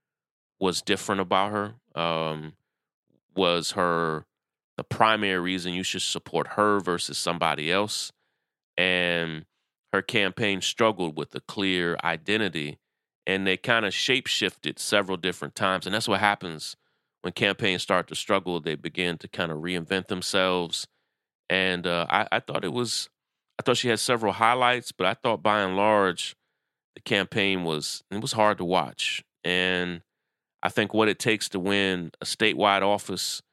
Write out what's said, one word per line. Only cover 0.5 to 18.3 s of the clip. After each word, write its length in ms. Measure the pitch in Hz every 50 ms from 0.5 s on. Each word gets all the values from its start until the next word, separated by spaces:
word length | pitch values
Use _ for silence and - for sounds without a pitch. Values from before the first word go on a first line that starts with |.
| _ -
was 240 | 95 92 85 - -
different 380 | - 101 95 - - 101 98
about 300 | 95 87 98 95 98 101
her, 480 | 107 104 101 104 - - _ _ - -
um, 540 | 85 85 82 80 80 80 78 78 78 78 78 _ _ _ _ _ _ _ _ _ _ _ _ _ _ _ -
was 360 | 92 95 87 87 87 80 -
her, 540 | - 101 90 87 85 82 82 82 80 76 - _ _ _ _ _ _ _ _ _ _ -
the 60 | -
primary 560 | - - - 113 110 110 104 104 98 95 92
reason 340 | 87 90 92 92 85 90 87
you 100 | 90 92
should 200 | - - 92 -
support 460 | - - 82 - - - 82 73 -
her 300 | - - 104 107 104 101
versus 380 | 90 92 87 87 - - 71 -
somebody 540 | - 85 87 85 85 80 73 71 76 80
else. 400 | 90 98 107 107 - - - - - _ _ _ _ _ _ _ _ _ _ _ _ -
And 680 | 90 92 90 90 90 87 87 85 85 85 80 80 80 _ _ _ _ _ _ _ _ _ -
her 100 | 98 95
campaign 580 | - - 110 101 92 90 - 117 104 98 92
struggled 560 | - - - - 117 110 107 90 90 82 78 78
with 160 | 73 - -
a 80 | -
clear 560 | - - - 110 98 95 92 90 87 85 82 - -
identity, 760 | 85 85 82 80 - 104 110 110 92 78 78 73 73 73 - _ _ _ _ _ _ _ _ - -
and 200 | 95 98 95 98
they 100 | 92 92
kinda 320 | - - 120 113 110 98
shape-shifted 880 | 92 - - - 131 135 123 - - - 107 92 - _ - 80 - -
several 400 | - - 107 104 101 90 95 87
different 380 | 82 110 104 - - 73 -
times. 320 | - 113 95 92 90 - 90
And 80 | 98
that's 120 | 110 113 -
what 120 | 104 95
happens 580 | 107 104 101 - - 90 80 78 - - - - _ _ _ _ _ _ _ _
when 120 | - 90 90
campaigns 480 | - 113 101 98 - 107 101 92 87
start 260 | - - 98 90 85 -
to 60 | 80
struggle. 440 | - - -